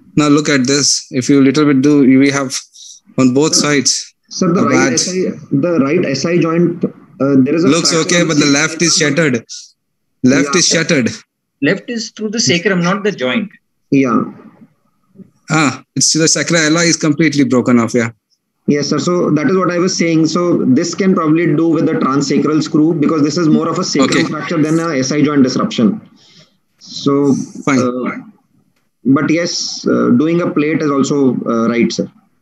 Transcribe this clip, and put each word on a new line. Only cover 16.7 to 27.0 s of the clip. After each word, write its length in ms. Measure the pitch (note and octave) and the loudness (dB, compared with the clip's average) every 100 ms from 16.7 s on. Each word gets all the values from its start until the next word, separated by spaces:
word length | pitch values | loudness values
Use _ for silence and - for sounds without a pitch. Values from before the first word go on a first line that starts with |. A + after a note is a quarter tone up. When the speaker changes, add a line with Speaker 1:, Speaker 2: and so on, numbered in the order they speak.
| E3+ | 2
Speaker 1:
I 60 | |
is 140 | E3+ D3+ | 0 0
completely 480 | D#3+ C#3+ D#3 C#3+ B2 | 0 2 2 2 2
broken 340 | B2 A#2+ A#2+ | 2 2 2
off. 140 | A2+ | 2
Yeah. 160 | B2 A2+ - _ _ _ _ - | 0 -2 -6 _ _ _ _ -2
Speaker 2:
Yes, 220 | D3 - | -2 0
sir. 80 | D3+ | -2
So 320 | F3 F3 - | 0 0 0
that 180 | D3 - | 0 0
is 80 | F#3+ | 0
what 140 | F3+ | 0
I 80 | F3 | -2
was 180 | F3+ - | -2 0
saying. 300 | E3+ D#3+ D#3+ | 0 2 0
So 380 | F3 F3 D3+ B2+ | 0 0 0 2
this 300 | B2+ E3+ - | 0 0 -2
can 180 | F#3+ | 0
probably 320 | F#3 D#3+ D#3+ E3 D3+ | 2 2 2 2 0
do 120 | E3 | 0
with 180 | D#3+ D3+ | 0 0
the 80 | |
transsacral 680 | D#3 C3+ C#3 C#3 C#3+ C#3+ D#3 | -2 -2 -2 0 0 0 0
screw 320 | - D3+ D#3 E3 | 0 0 2 2
because 260 | D3 D#3 | 0 0
this 160 | D3+ D#3+ | 0 0
is 100 | D#3 | 2
more 220 | D3+ E3 | 2 0
of 80 | D#3 | -4
a 60 | |
sacrum 260 | - D3+ C3 | -2 0 0
Speaker 1:
Okay. 140 | E3+ | 0
Speaker 2:
fracture 380 | D#3 - - E3+ | -2 -4 -4 -2
than 180 | D3+ D#3+ | 0 0
a 180 | E3 C3+ | -2 -2
S 140 | C3 | -2
I 100 | D3+ | 0
joint 220 | C#3+ C#3+ | 0 2
disruption. 580 | B2+ - G2+ - G#2+ - - _ _ - _ _ _ _ | 2 0 -4 0 0 0 -8 _ _ -20 _ _ _ _
So, 540 | - - | -18 -6